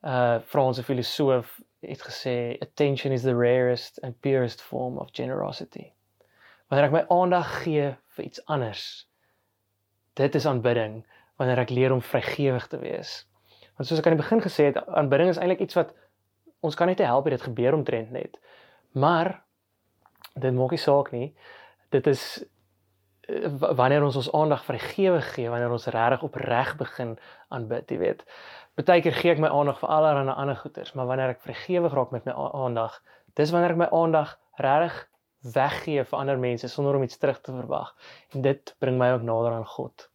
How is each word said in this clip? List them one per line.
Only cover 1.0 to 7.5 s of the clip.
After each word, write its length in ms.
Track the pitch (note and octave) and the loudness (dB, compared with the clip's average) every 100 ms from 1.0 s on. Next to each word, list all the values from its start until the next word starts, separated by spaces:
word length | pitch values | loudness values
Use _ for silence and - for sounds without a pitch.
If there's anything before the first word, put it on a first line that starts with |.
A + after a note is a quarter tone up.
| A#2 - C#3+ B2+ A#2 - - _ | -2 0 2 2 0 -14 -20 _
het 220 | - C#3 | -14 -14
gesê, 560 | - - - B2 A#2+ A#2+ | -12 -10 -6 -4 -4 -6
"Attention 520 | - - D3 C#3 C#3 | -12 0 0 2 0
is 80 | C3 | 0
the 120 | B2+ | 2
rarest 680 | A#2+ A#2+ B2+ B2 B2 - - | 2 4 4 4 0 -4 -14
and 180 | C3 A#2 | -14 -6
purest 420 | C#3 C3+ B2 - | 0 2 2 -4
form 360 | - - B2+ C3+ | -10 -6 -6 -6
of 100 | C3 | -10
generosity." 800 | - B2+ C3 G1+ - - - - _ _ _ _ _ - _ _ | -8 -6 -4 -6 -8 -14 -16 -20 _ _ _ _ _ -20 _ _
Wanneer 180 | C3+ C#3+ | 2 4
ek 60 | |
my 120 | C#3+ - | 2 2
aandag 540 | F3+ F3+ F3+ D#3+ | 2 4 2 0